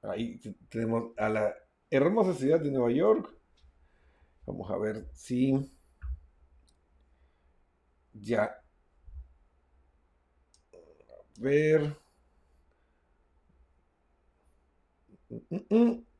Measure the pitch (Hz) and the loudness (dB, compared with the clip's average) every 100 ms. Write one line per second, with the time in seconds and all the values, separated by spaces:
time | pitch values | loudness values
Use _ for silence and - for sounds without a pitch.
0 | 107 95 117 - 110 - - 113 113 117 | -8 -8 -8 -10 -16 -16 -10 -6 -2 -2
1 | 117 - 107 107 107 - _ _ _ 135 | -4 -4 -2 0 -2 -4 _ _ _ 2
2 | 147 220 185 160 135 165 147 135 120 127 | 4 4 2 2 2 2 2 0 2 2
3 | 196 220 - - _ _ - _ _ _ | 4 2 0 -18 _ _ -20 _ _ _
4 | _ _ _ _ - 95 92 101 107 107 | _ _ _ _ -12 -10 -8 -4 -4 -6
5 | - - - 123 131 135 139 - _ _ | -12 -18 -6 0 2 0 -2 -14 _ _
6 | - - - _ _ _ _ _ _ _ | -12 -12 -12 _ _ _ _ _ _ _
7 | _ _ _ _ _ _ _ _ _ _ | _ _ _ _ _ _ _ _ _ _
8 | _ 110 101 113 107 - _ _ _ _ | _ -18 -4 -2 -2 -4 _ _ _ _
9 | - - - _ _ _ _ _ _ _ | -18 -16 -18 _ _ _ _ _ _ _
10 | _ _ _ _ _ _ _ - 80 78 | _ _ _ _ _ _ _ -20 -20 -20
11 | - - - - 123 143 156 156 147 147 | -20 -20 -20 -8 0 2 4 4 2 -6
12 | _ _ _ _ _ _ _ _ _ _ | _ _ _ _ _ _ _ _ _ _
13 | _ _ _ _ _ _ _ _ _ _ | _ _ _ _ _ _ _ _ _ _
14 | _ _ _ _ _ _ _ _ _ _ | _ _ _ _ _ _ _ _ _ _
15 | _ - _ 117 - 170 - 214 233 233 | _ -20 _ -16 -10 -10 2 4 4 2
16 | - | -10